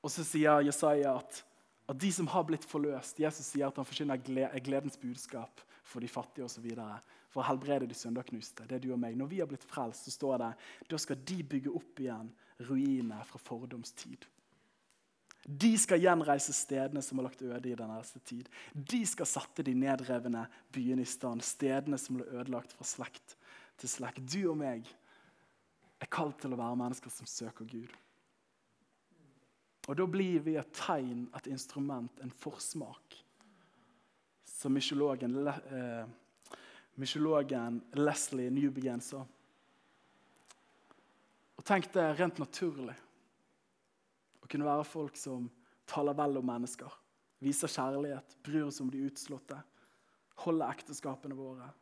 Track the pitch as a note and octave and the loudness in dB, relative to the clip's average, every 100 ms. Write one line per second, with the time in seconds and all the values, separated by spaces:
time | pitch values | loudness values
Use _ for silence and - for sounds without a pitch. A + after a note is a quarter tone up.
0 | D3 F3 D#3 D#3 D3+ D3 C#3+ C#3+ D#3 D3 | -2 -2 0 6 10 10 8 4 6 6
1 | C#3 B2+ - - - _ _ _ - C3 | 4 2 -2 -14 -14 _ _ _ -8 0
2 | G3 F3 D#3 F#3 D#3+ D#3 - D3+ D3 C3 | 0 2 2 2 2 -2 -2 0 0 -2
3 | - - D3+ D3+ C3+ C#3 C#3 C#3 C3 - | -6 0 0 0 -4 0 0 -2 -6 -2
4 | D3 C3 C3 C3 C3+ C#3 C3 C3+ D3 - | 0 0 0 0 2 0 0 0 0 -6
5 | B2 A#2+ - C#3+ C#3 - - - - B2 | -8 -8 -10 -10 -10 -14 -20 -20 -14 -8
6 | A#2 C3 A2 - B2 - A#2 A#2 G#2+ G#2 | -6 -6 -8 -10 -10 -8 -8 -6 -8 -10
7 | - - _ C3+ B2 C3+ C3+ C#3+ A#2+ - | -14 -20 _ -2 0 0 2 0 0 -4
8 | A#2 A#2+ B2 A#2 - - A2+ B2+ B2+ B2 | -4 -4 -4 -8 -8 -14 -6 -4 -2 0
9 | A#2+ B2+ C#3 F#3+ D3+ C#3 - - A#2 A2+ | 0 -2 -2 -2 -2 -4 -8 -4 -4 -6
10 | - - C#3 B2+ A#2 A#2 - - - D#3 | -12 -2 2 2 0 -4 -16 -18 -6 -4
11 | - C3+ C3 F3+ C#3+ C#3+ C#3 A#2 - - | -2 -4 -4 -4 0 0 0 -4 -6 -4
12 | B2+ A2 A2+ - - - A#2+ C3 C#3 C3 | -4 -4 -8 -14 -20 -12 0 4 4 4
13 | A#2 G#2+ G2+ A#2+ - A#2 B2+ B2 A2+ - | 2 -4 -10 -14 -10 -8 -8 -10 -10 -12
14 | - - - _ _ _ _ _ _ _ | -14 -14 -18 _ _ _ _ _ _ _
15 | _ _ _ - - C#3+ A3+ A3 - F3 | _ _ _ -18 -12 4 6 6 6 8
16 | F#3 E3+ D3 C#3+ - C#3 - C3+ C3+ C#3+ | 10 8 6 4 4 0 0 0 0 -2
17 | B2+ C3 B2+ - B2+ A#2+ B2 A#2 A2 A2 | -4 -2 -4 -4 -6 -4 -4 -4 -6 -8
18 | A2 B2 - A#2+ C3 - - D3 C#3 A#3+ | -10 -16 -10 -10 -10 -16 -10 -10 0 2
19 | F#3+ - - C#3 - - C3+ B2+ C3+ C3 | 2 0 0 0 -4 -2 2 4 4 4
20 | B2+ B2 A#2+ A#2 A#2 - _ C3+ B2 B2+ | 2 0 0 -2 -4 -10 _ -2 2 2
21 | B2 - B2+ A#2 - - C#3 C3+ C#3+ C3+ | 0 -2 -2 -2 -2 0 2 2 0 -2
22 | - B2+ - B2 B2+ A#2+ - - - - | -2 -4 -4 -6 -4 -4 -6 -10 -8 -6
23 | - - - - - - - - B2 - | -8 -12 -20 -20 -20 -20 -20 -8 -6 -4
24 | A#2 C#3 B2+ F3+ F#3 D#3 C#3 A#2 A2+ - | -6 -6 -4 2 2 2 0 -4 -8 -20
25 | _ - - _ _ _ _ _ _ _ | _ -20 -20 _ _ _ _ _ _ _
26 | - - D3+ C3+ C#3 B2 A#2 A#2+ B2 B2 | -4 0 0 -2 -4 -2 0 0 -2 -4
27 | A#2+ - B2 - A2+ - - A#2 A#2+ - | -8 -10 -8 -8 -8 -10 -12 -10 -12 -18
28 | _ _ _ _ _ _ _ _ _ _ | _ _ _ _ _ _ _ _ _ _
29 | _ _ C#3+ B2+ _ _ _ _ - C#3+ | _ _ -20 _ _ _ _ _ -4 0
30 | F#3 F#3 F#3 E3+ D3+ D#3 B2+ - - D#3+ | 2 4 4 4 4 0 -2 -6 0 0
31 | B2+ A#2+ B2 C#3+ - C3 - C#3+ C#3 C3 | 0 -4 -6 -8 -6 -6 -6 -4 -2 -4
32 | A#2+ - C3 - D3+ - - D#3+ C3 B2 | -8 -10 -14 -8 -10 -6 -6 -6 -8 -14
33 | _ - _ _ - _ _ _ _ _ | _ -20 _ _ -20 _ _ _ _ _
34 | _ _ _ _ - - C#3 C3+ C3 C#3 | _ _ _ _ -14 -6 2 2 2 2
35 | D3 C3 B2 C3 C#3+ C#3 C3+ C3 B2 A#2 | 2 2 0 2 0 -2 -6 -6 -4 -6
36 | A2+ A#2 _ _ - - - - _ - | -8 -14 _ _ -18 -18 -18 -20 _ -6
37 | C3+ D3+ D3+ D3+ C#3 B2+ A#2 A#2 - C#3+ | -2 2 6 6 4 -2 -2 -4 -4 2
38 | D3 C#3+ - C3+ B2 C#3 C#3+ C3 B2+ A#2+ | 4 4 0 0 2 4 4 2 -2 -2
39 | - C#3 B2+ _ _ _ _ _ _ _ | -6 -10 -12 _ _ _ _ _ _ _
40 | _ _ _ _ - - _ _ _ - | _ _ _ _ -20 -20 _ _ _ -20
41 | _ _ _ _ _ - - G3 - F#3+ | _ _ _ _ _ -14 4 4 6 4
42 | D#3+ D3+ F3 E3+ C#3 - F3 C#3+ B2 C3 | 4 4 2 0 -6 -2 -4 -2 -8 -10
43 | - _ _ _ _ _ _ _ _ _ | -20 _ _ _ _ _ _ _ _ _
44 | _ _ _ _ - D3 D3 D3 D3+ D#3+ | _ _ _ _ -4 0 2 2 0 -4
45 | C#3+ - C#3 B2+ B2 - _ _ - - | -6 -6 -6 -6 -6 -10 _ _ -6 0
46 | C#3+ C#3+ D3 C3+ B2+ A#2+ B2 - B2+ - | 2 2 2 2 0 0 -4 -6 -12 -16
47 | _ _ _ _ C3+ C#3+ D#3 - C3 C#3 | _ _ _ _ 0 2 0 0 0 0
48 | D3 C3 - - D3 D#3 D3 C#3 C3 C3+ | -2 -4 -10 -16 0 0 0 -2 -2 -2
49 | C#3 C#3 - C3+ - C#3 - _ _ _ | -4 -4 -10 -10 -10 -14 -14 _ _ _
50 | _ _ _ - F3 D#3+ B2 C3 - D3 | _ _ _ -6 0 2 0 -4 -10 -8
51 | D3 C3 C#3+ C3+ C3 C3 B2+ - | -8 -8 -10 -10 -10 -12 -16 -20